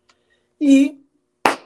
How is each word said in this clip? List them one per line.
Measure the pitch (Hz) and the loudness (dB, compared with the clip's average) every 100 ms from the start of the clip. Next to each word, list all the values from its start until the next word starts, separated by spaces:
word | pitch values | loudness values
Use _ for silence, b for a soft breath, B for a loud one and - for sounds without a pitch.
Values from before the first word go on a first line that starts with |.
| _ _ _ _ _ _ | _ _ _ _ _ _
e | 294 269 277 - _ _ _ _ - - | 0 2 0 -6 _ _ _ _ -16 -16